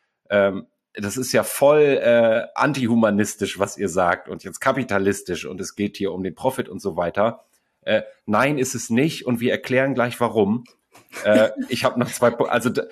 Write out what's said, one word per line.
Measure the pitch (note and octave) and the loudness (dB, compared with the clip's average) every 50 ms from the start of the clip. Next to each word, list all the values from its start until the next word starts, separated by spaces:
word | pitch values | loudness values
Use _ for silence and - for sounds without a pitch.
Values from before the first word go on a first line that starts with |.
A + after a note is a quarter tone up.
| _ _ _ _ _ - | _ _ _ _ _ -2
Ähm, | G2+ G2+ G2 G2+ F#2+ G2 - _ _ _ _ _ - | 2 2 2 2 0 -4 -10 _ _ _ _ _ -12
das | G#2+ G#2 G2+ G2 | -8 -8 -6 -6
ist | C3 C3 - | -6 -4 0
ja | - C3+ B2 | 0 0 0
voll, | - - - C#3 C#3+ D3+ D3+ D3+ C#3+ C3+ - | 0 0 2 4 6 6 6 6 4 4 2
äh, | - A#2+ A#2 A#2 A#2 A2+ A2 A2+ - - - | 4 4 4 6 6 4 2 0 -2 -4 -2
antihumanistisch, | - C3 D3 C#3+ C#3 B2+ A2 A#2+ A#2 A2 G#2+ G#2 G2+ G#2+ G2+ - - G2+ F#2 - F2+ | 0 0 0 0 0 0 2 2 4 4 4 4 2 0 0 -2 -6 -6 -4 -2 -2
was | G2 G2 - | -4 -2 -2
ihr | - G2+ F#2 | -4 -4 -2
sagt | E2 F#2 F2+ F2 F2+ - - - | 0 0 2 2 2 0 -4 -10
und | F2+ E2+ - | -14 -14 -14
jetzt | F#2+ E2+ - | -14 -10 -4
kapitalistisch | - C3+ B2+ C#3 A#2+ A#2 G2+ G2 G2 G2+ F#2+ - - - F2+ D#2+ - | -2 -2 0 0 -2 -2 0 0 0 0 -2 -2 -4 -8 -8 -8 -8
und | - G2 F#2 | -10 -12 -12
es | F#2+ - - | -12 -10 -6
geht | - G2+ G2+ - | -6 -6 -6 -4
hier | - G2+ G2 | -4 -6 -6
um | F#2+ F#2 | -4 -6
den | F#2+ F#2 D#2+ | -8 -8 -6
Profit | - - C3+ - - A#2+ - | -4 -4 -4 -4 -4 -8 -8
und | - F#2+ | -10 -10
so | - G2 D#2+ | -8 -6 -4
weiter. | F2 F2 F2 - G2 G#2 A2+ A2+ - _ _ _ _ _ _ _ _ | -4 -4 -2 0 0 0 0 0 -4 _ _ _ _ _ _ _ _
Äh, | - - G#2+ A2 - - - _ _ | -4 -2 -2 -2 -2 -4 -16 _ _
nein, | - G#2 G#2 B2+ C#3+ D3+ C#3 | -2 0 2 2 2 2 0
ist | B2+ - - | -2 -4 -4
es | A2+ - - | -8 -6 -2
nicht | A2+ A#2+ C#3+ D#3+ - - - | 0 2 2 0 -2 -4 -4
und | B2 A#2+ A2+ | -4 -2 0
wir | A#2 - | 0 -2
erklären | F#2+ G#2+ - - B2+ B2+ C3+ C#3 C3 | -2 -2 -2 -2 0 0 0 0 0
gleich, | A#2+ A#2+ B2 A#2 - | 0 -2 -2 -2 -2
warum. | A#2+ A2+ G#2+ A2+ G2+ G2 A2 B2+ - - _ _ _ _ _ - _ _ - - - | -2 0 2 2 2 2 2 -2 -4 -10 _ _ _ _ _ -20 _ _ -12 -4 2
Äh, | G#2 G#2+ A2 A2 - - C#4+ | 4 4 6 4 4 0 -2
<laughs> | B3+ - | -8 -6
ich | C3 - G#3+ | -4 -2 -2
hab | - - B2 | 0 0 0
noch | A#2+ - | -4 -4
zwei | - - B2 A#2 | -2 0 2 2
Pu-, | A#2 - C3+ | 2 2 0
also | - - A#2 A2+ B2 | 0 0 0 0 -2
d-, | - - - - | -2 -4 -6 -8